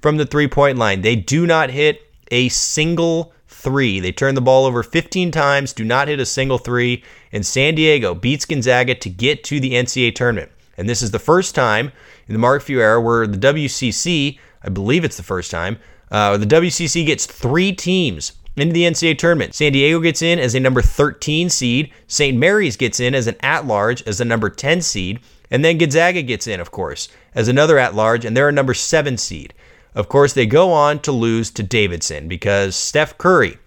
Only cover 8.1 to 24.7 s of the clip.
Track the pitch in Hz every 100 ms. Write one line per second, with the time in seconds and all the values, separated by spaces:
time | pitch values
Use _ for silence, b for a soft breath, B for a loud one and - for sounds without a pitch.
8.1 | 87 113 143 - 147 120 127 127 123 -
9.1 | 92 131 147 - 147 131 123 123 - 120
10.1 | 113 123 110 76 _ _ - 98 117 113
11.1 | 101 - 170 185 - 123 107 139 - B
12.1 | B B 110 120 139 - 127 110 117 117
13.1 | 117 110 101 127 151 143 - 127 101 170
14.1 | 170 143 139 b b - 98 101 160 160
15.1 | - 92 95 87 85 87 117 b b b
16.1 | 104 104 101 104 156 175 - 170 170 156
17.1 | 135 - - 123 139 185 185 175 185 160
18.1 | 82 - - - - 147 165 170 160 165
19.1 | 160 170 165 107 - 151 135 139 165 165
20.1 | 156 165 170 127 127 131 123 123 - 143
21.1 | - - 151 175 - 127 123 147 b b
22.1 | - 143 123 160 208 185 107 123 - 123
23.1 | 135 101 90 131 156 143 104 104 123 -
24.1 | 98 120 117 107 - 135